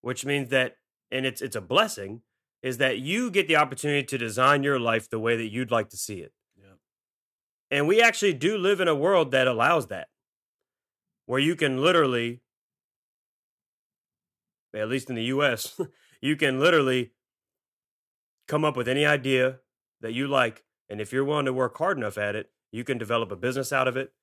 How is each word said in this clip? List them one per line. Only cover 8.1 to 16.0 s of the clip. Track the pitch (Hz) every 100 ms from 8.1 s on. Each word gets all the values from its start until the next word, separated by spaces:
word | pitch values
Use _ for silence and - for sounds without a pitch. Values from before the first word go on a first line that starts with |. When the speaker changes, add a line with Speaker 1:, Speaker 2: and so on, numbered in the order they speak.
| 214 208
Speaker 1:
do | 143 151 214
live | 185 202
in | 175
a | 151
world | 160 190 147
that | 131 131
allows | 113 127 170 110
that, | 92 78 _ _ _ _ _ _ _ _ _ _ _ -
where | 127
you | 147 170
can | 151 131
literally, | 151 175 143 123 117 123 _ _ _ _ _ _ _ _ _ _ _ _ _ _ _ _ _ _ _ _ _ _ _ 107
at | 107
least | 131 120
in | 120
the | 117
U | 135
S, | 143 117 - - 175 _